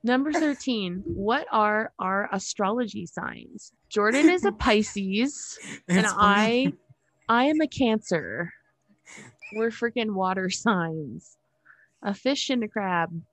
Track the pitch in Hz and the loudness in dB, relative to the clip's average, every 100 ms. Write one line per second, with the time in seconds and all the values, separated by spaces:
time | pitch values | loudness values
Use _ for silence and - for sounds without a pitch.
0 | 226 254 285 311 311 269 - 226 185 180 | 2 2 2 0 0 -2 -2 -2 -2 -6
1 | - 170 202 262 - 220 214 214 220 - | -6 -4 -2 -2 0 2 2 2 -4 -6
2 | 185 196 202 196 - - 196 233 226 208 | -2 -2 -2 -4 -6 -2 0 0 -4 -6
3 | 170 - - 58 - 208 - _ _ 214 | -10 -10 -10 -12 -18 -20 -20 _ _ 2
4 | 208 262 320 359 403 - - 214 214 202 | 2 6 6 6 0 0 2 4 2 -4
5 | 190 196 269 - - - - - - 180 | -2 0 -2 -4 -16 -16 -16 -16 0 2
6 | 214 196 208 202 220 240 269 - _ - | 2 4 4 6 4 2 0 -2 _ -20
7 | _ _ - 233 277 311 311 - 247 220 | _ _ 0 2 4 2 0 2 2 2
8 | - 165 87 113 170 - _ _ _ _ | 0 -4 -2 -8 -8 -10 _ _ _ _
9 | - - - _ - 214 226 226 233 240 | -20 -20 -20 _ -12 -2 -2 -2 -4 -2
10 | 220 196 185 190 185 - - 190 165 160 | -2 0 0 0 -2 0 0 0 -2 -6
11 | 143 151 - _ _ _ _ - _ _ | -10 -12 -18 _ _ _ _ -20 _ _
12 | 208 202 262 277 - 254 214 220 196 175 | -8 -4 -2 -2 -2 -2 -2 -4 -2 0
13 | 165 165 - | -2 -6 -14